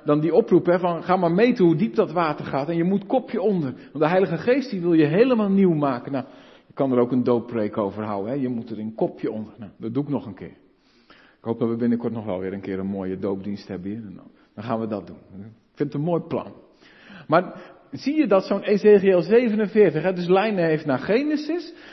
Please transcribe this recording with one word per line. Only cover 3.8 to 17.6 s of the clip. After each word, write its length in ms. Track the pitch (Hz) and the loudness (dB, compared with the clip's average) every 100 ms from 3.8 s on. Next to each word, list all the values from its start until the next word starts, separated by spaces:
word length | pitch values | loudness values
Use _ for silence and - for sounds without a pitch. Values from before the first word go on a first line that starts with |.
| - 143 | -12 -2
de 40 | 151 | 2
Heilige 300 | 190 175 165 | 2 0 -2
Geest, 320 | 240 269 - | 0 0 -2
die 120 | 190 | -4
wil 120 | 175 | 2
je 120 | 160 147 | 4 4
helemaal 440 | 175 262 233 202 | 4 4 2 2
nieuw 240 | 196 185 | 4 4
maken." 380 | 156 143 123 - | 4 0 -2 -6
Nou, 140 | 135 123 - - - _ | -8 -8 -16 -20 -20 _
je 60 | |
kan 180 | - 139 | -4 0
er 80 | 123 | 2
ook 120 | 123 | 2
een 120 | 127 | 2
dooppreek 540 | 120 120 117 117 104 110 | 2 0 0 -4 -4 -2
over 260 | 98 98 | -4 -4
houden, 280 | 107 101 104 | -6 -6 -6
hè. 60 | 143 | -4
"Je 120 | 127 | -4
moet 200 | 117 110 | -6 -8
er 100 | 107 | -10
een 160 | 110 - | -10 -6
kopje 360 | 175 - 123 | -6 -4 -8
onder." 220 | 110 107 - | -8 -12 -16
Nou, 140 | 101 - | -20 -12
dat 160 | 113 | -8
doe 100 | 123 | -6
ik 60 | 143 | -4
nog 160 | 127 107 | -6 -8
een 100 | 92 | -14
keer. 200 | 82 - _ _ _ _ _ | -16 -18 _ _ _ _ _
Ik 360 | - _ _ | -20 _ _
hoop 160 | 117 117 | -8 -4
dat 100 | 117 | -2
we 60 | 117 | 0
binnenkort 380 | 120 117 117 | 0 0 -2
nog 120 | 113 107 | -6 -6
wel 140 | 92 | -6
weer 140 | 95 | -6
een 80 | 98 | -8
keer 180 | 98 95 | -6 -6
een 80 | 98 | -6
mooie 320 | 98 95 95 | -6 -6 -6
doopdienst 480 | 98 98 101 101 - | -6 -6 -8 -12 -10
hebben 240 | 92 95 | -10 -10
hier. 100 | 113 | -10
Dan, 300 | 104 87 - _ _ - | -12 -18 -20 _ _ -14
dan 80 | |
gaan 160 | 117 113 | -6 -6
we 80 | 110 | -4
dat 200 | 104 87 | -8 -10
doen. 100 | - - 98 | -18 -20 -20
Ik 380 | 107 - _ _ | -20 -20 _ _
vind 180 | 147 | -6
het 0 | |
een 140 | 147 160 | -4 -2
mooi 140 | 165 | -4
plan. 320 | 165 113 101 - _ _ _ _ - 185 147 | -4 -8 -8 -16 _ _ _ _ -20 -20 0
Maar 340 | 160 185 - | 0 0 -8